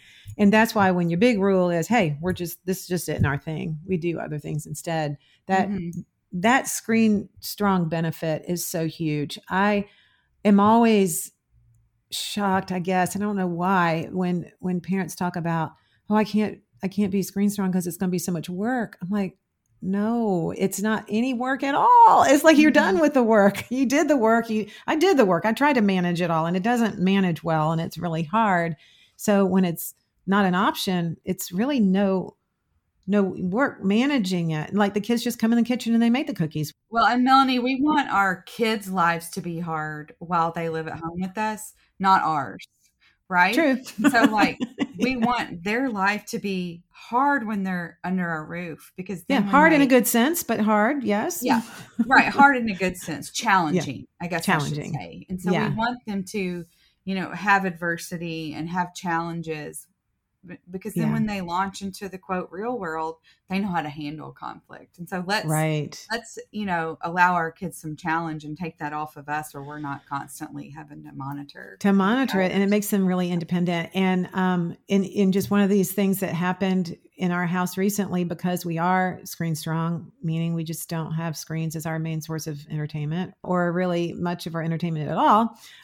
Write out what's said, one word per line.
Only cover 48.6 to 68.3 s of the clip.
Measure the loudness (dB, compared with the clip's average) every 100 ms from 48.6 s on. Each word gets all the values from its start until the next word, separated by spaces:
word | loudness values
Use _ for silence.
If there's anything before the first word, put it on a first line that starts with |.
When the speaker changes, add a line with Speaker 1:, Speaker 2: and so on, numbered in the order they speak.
| -10 -12 -16 -16
Speaker 2:
because | -10 -10 -2
Speaker 1:
Yeah, | 0
Speaker 2:
then | 4
when |
Speaker 1:
hard | 6 8
in | 6
a |
Speaker 2:
they | 6
Speaker 1:
good | 6 4
sense, | 2 2 0
but | -4 -2
hard, | 2 4 2 0
yes. | -2 -2 -2 -4
Speaker 2:
Yeah, | 0 0 -2 -14
Speaker 1:
<laughs> | -10 -4 4
Speaker 2:
right, | 4 4
hard | 6 6 6
in | -2
a |
good | -2 -2 -4
sense, | -8 -8 -8
Speaker 1:
Yeah. | -4
Speaker 2:
challenging, | 2 2 4 0 -2 -8 -14 _
I | -6
guess | -4 2
I | 0
should | 0 -6
Speaker 1:
Challenging. | -6
Speaker 2:
say. | -10 -10 -16 -10
And | -6
so | 0
we |
Speaker 1:
Yeah. | 0 0
Speaker 2:
want | -2 -2 -4 -8
them | -8 -6
to, | -6 -6 -6 -12 _ _ _
you | -8
know, | -6 -6
have | -4 2 4
adversity | 2 -4 -4 -4 -6 -8 -8 -8 -8
and | -8 -6
have | -4 -6
challenges, | -6 -4 -4 -4 -8 -8 -8 -10 -14 -20 _ _ _ _ _ -20
b-, | -20 -14
because | -12 -6
then | -2 0
Speaker 1:
Yeah. |
Speaker 2:
when | 0 -2
they | -4
launch | -4 -4 -4 -6
into | -12 -10 -12
the, | -12
quote, | -6 -6 -6
"real | -8 -6 -6
world," | -6 -6 -6 -8 _ _ _
they | -4
know | -2
how | -4
to | -4
handle | -8 -10 -10 -14
conflict. | -14 -14 -14 _ -20 -20 -18
And | -10
so | -8 -4
let's | -4 0
Speaker 1:
Right. | 0 0 -2 -4 -12 -10
Speaker 2:
let's, | -10 -10 -18 -14
you | -8 -4
know, | -4 -4 -6
allow | -4 4 4
our | 4 -2
kids | -6 -12 -10
some | -12 -8
challenge | -4 -2 -4